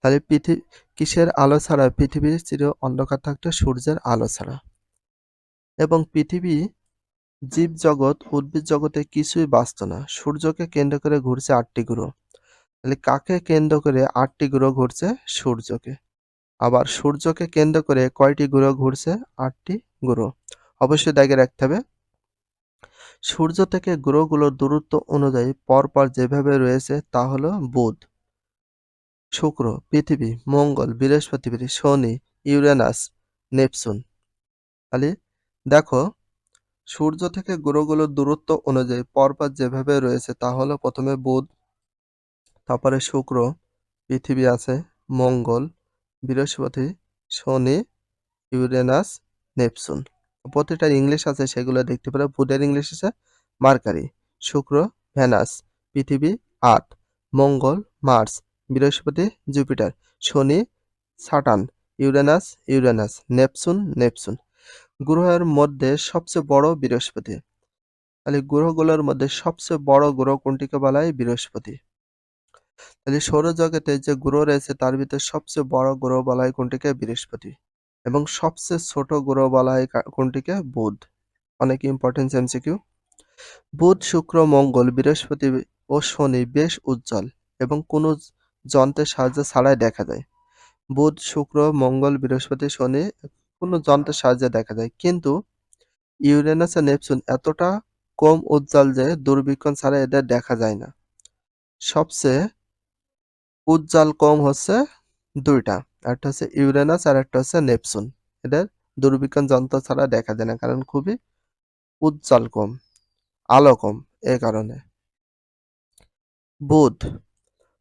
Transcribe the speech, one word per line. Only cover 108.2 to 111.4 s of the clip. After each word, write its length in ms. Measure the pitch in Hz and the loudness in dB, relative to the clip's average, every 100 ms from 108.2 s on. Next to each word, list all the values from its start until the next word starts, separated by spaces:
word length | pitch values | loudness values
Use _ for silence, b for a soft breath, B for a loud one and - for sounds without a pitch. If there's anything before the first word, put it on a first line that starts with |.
| _ _ | _ _
এদের 220 | 131 143 202 - _ - | -4 -2 -2 -8 _ 0
দূরবীক্ষণ 480 | 135 131 135 147 139 | 2 2 0 -2 2
যন্ত্র 340 | 131 131 135 | 0 0 -4
ছাড়া 260 | - 135 139 | -4 -2 0
দেখা 280 | 117 113 110 | 0 -2 -6
যায় 120 | 113 | -6
না, 100 | 117 | -4
কারণ 240 | 123 127 | -4 -4
খুবই 360 | 131 143 170 240 - _ | -4 -6 -4 -8 -10 _